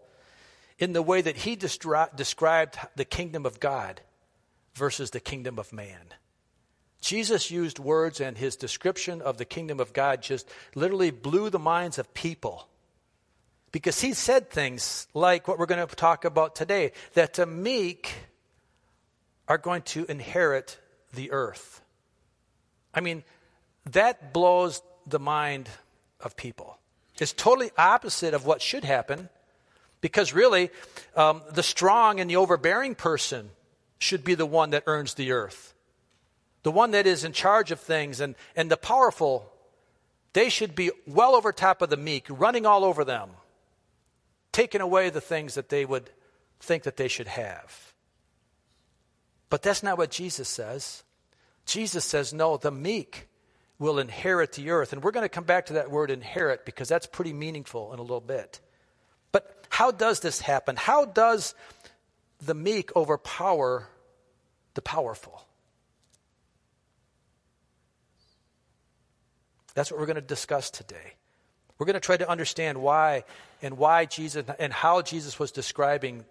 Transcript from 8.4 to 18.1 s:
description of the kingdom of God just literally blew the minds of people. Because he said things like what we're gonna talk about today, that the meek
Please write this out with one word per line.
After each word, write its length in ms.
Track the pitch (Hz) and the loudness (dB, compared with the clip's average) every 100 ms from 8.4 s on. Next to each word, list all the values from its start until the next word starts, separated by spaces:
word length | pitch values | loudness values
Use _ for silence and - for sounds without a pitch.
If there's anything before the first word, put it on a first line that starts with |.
| 131 - | -6 -6
description 680 | 123 - 185 185 - 127 | -10 -4 -4 -4 -6 -6
of 160 | 131 117 | -6 -6
the 80 | 120 | -8
kingdom 340 | 160 160 139 | -10 -8 -6
of 140 | - | -4
God 260 | - 139 131 | 0 0 -2
just 260 | - 135 - - - | -4 -8 -8 -20 -14
literally 380 | 135 175 196 175 | -4 -2 0 0
blew 360 | 120 131 180 214 | -2 0 0 0
the 100 | 185 | -2
minds 400 | 156 170 175 139 | 0 0 -2 -8
of 140 | - | -10
people. 560 | - 170 165 110 90 - _ _ _ _ _ _ _ _ _ _ | -8 -8 -8 -10 -10 -16 _ _ _ _ _ _ _ _ _ _
Because 300 | 156 175 - | -4 -2 0
he 100 | 262 | -2
said 380 | 214 - 254 254 | 0 4 4 2
things 580 | 165 135 123 - - - | -2 -2 -4 -8 -8 -8
like 340 | 151 180 180 - | 2 4 4 2
what 100 | 175 | -2
we're 60 | |
gonna 220 | 170 175 165 | 0 -2 -4
talk 400 | - 165 165 170 | 2 4 4 2
about 280 | 156 156 | 2 0
today, 380 | - 156 196 143 - - | -2 -2 0 0 -4 0
that 180 | 170 160 | 2 2
the 140 | - 170 | 2 -2
meek 680 | 165 208 262 180 175 - | -2 -2 -2 -2 -6 -12